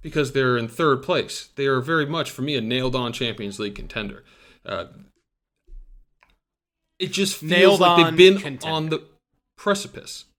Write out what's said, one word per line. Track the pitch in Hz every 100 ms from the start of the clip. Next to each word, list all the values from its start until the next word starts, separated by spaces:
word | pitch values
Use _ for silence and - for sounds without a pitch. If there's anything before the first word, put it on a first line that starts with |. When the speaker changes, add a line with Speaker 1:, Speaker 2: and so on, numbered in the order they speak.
Speaker 1:
because | 160 151 135
they're | 135 127 120
in | 117
third | - 160 131
place. | 151 160 - - - -
They | 139
are | 131
very | 127 165 143
much, | 165 147
for | -
me, | 135 139
a |
nailed-on | 110 127 131 127 120
Champions | 113 120 107 101 101
League | 104
contender. | 101 - 113 104 - _ _ _ _
Uh, | - 92 - - - _ _ _ _ _ _ - - - _ _ _ _ _ _ _ _ _ _
it | 156
just | 190 196 -
feels | 151
Speaker 2:
Nailed | 175 190 196
Speaker 1:
like | 180 170 165
Speaker 2:
on | 160
Speaker 1:
they've | 185
been | 196
Speaker 2:
contender. | 170 131 160
Speaker 1:
on | 160 156
the | 156 - _ _ _ _ _
precipice. | 202 196 - - - - -